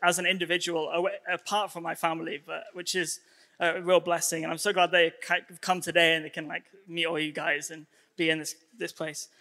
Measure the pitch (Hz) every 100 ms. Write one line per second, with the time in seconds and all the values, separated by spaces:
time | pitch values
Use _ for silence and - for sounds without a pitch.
0 | 175 180 180 190 165 175 175 165 156 170
1 | 185 - - 175 - 208 196 175 170 165
2 | 165 165 160 147 160 160 - 180 175 185
3 | 160 - _ _ _ - 175 175 175 180
4 | 165 170 - 165 160 165 208 185 175 180
5 | 165 - - 175 - 175 - 185 170 170
6 | 165 165 156 165 156 165 - - - 170
7 | 165 160 151 151 156 147 147 160 151 _
8 | _ - 165 160 151 - _ 233 170 -
9 | 156 147 - _